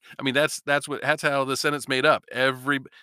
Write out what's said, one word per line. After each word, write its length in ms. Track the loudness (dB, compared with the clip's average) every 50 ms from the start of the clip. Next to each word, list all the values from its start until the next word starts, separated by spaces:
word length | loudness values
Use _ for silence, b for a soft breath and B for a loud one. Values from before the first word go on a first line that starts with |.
| B B B B
I 40 | -4
mean, 100 | 0 2
that's, 280 | 2 2 0 -2 -6 -2
that's 240 | -2 -2 -2 -2 -4
what, 120 | -6 -4
that's 200 | 0 0 0 0
how 240 | 0 0 0 0 0
the 100 | 0 -2
Senate's 320 | -2 0 -2 -2 -2 -2
made 180 | -2 0 2 4
up. 200 | 4 4 2 _ -6
Every 500 | -2 0 2 0 0 0 -2 -2 -2 -2 -4 -10 b b